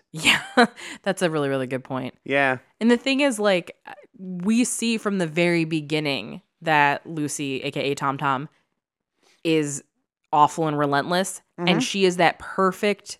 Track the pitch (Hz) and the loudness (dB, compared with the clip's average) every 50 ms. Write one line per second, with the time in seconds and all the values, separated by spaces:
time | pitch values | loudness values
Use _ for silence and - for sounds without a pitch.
0 | _ _ - 160 156 - - - - - - 254 240 - - - - - - - | _ _ -12 -2 0 0 0 0 -2 -2 4 4 4 4 2 -12 -16 -16 -16 -8
1 | - 196 180 - 185 165 160 151 143 139 135 135 131 123 135 123 127 - 135 127 | -4 -4 -2 0 -2 0 0 0 0 0 0 -2 -2 -2 -4 -6 -6 -6 -8 -6
2 | 131 123 - _ - 117 135 139 139 135 131 127 _ _ _ - 220 233 240 233 | -6 -8 -12 _ -6 -2 0 2 2 2 0 -2 _ _ _ 0 4 4 4 4
3 | - 269 269 262 294 277 226 208 208 208 190 175 170 - - _ _ - - 587 | 2 -2 0 2 2 0 0 2 2 2 2 2 -2 -6 -16 _ _ -20 -20 -20
4 | 523 _ _ - 190 185 185 175 175 208 226 240 247 - - - 233 233 226 220 | -20 _ _ -16 -12 -10 -8 -4 0 0 2 2 2 0 0 -4 -2 -2 -2 0
5 | - 208 202 190 175 160 151 175 170 175 170 170 160 160 165 156 147 143 156 156 | -2 -2 -2 -2 -2 -2 0 2 2 2 4 2 0 0 -2 -4 -4 -2 -4 -2
6 | 156 143 135 107 101 - 147 180 _ _ _ _ 165 165 156 147 143 143 143 - | -2 -2 -4 -4 -6 -10 -14 -16 _ _ _ _ -2 2 4 4 4 4 2 -2
7 | - - 165 156 147 139 - - 147 139 135 - - 143 - 147 123 139 139 - | -6 -8 -6 -6 -4 -4 -4 -6 -6 -6 -6 -6 -6 -6 -4 -2 -2 -2 -2 -2
8 | 151 139 139 143 151 139 135 127 147 - _ _ _ _ _ _ _ _ _ _ | -2 -2 -2 -2 -2 -2 -2 -2 -4 -10 _ _ _ _ _ _ _ _ _ _
9 | _ _ _ _ _ _ _ _ - 165 160 156 151 143 143 147 - _ _ _ | _ _ _ _ _ _ _ _ -2 0 2 2 0 -2 -6 -10 -12 _ _ _
10 | _ _ _ _ _ - - 147 147 139 - 170 160 156 147 147 147 143 139 139 | _ _ _ _ _ -2 4 4 4 4 2 -2 -2 -2 0 0 0 2 2 0
11 | 135 160 175 180 190 - - - _ _ _ - 175 180 185 220 262 - - 196 | 0 0 0 -2 -2 -2 -6 -14 _ _ _ -4 0 2 2 2 2 -2 0 2
12 | 190 185 175 180 170 151 - - - - - - 190 185 185 - 220 208 196 _ | 2 2 4 4 2 2 2 0 -12 -10 -2 0 0 0 0 0 -2 -2 -2 _
13 | _ - - _ | _ -18 -18 _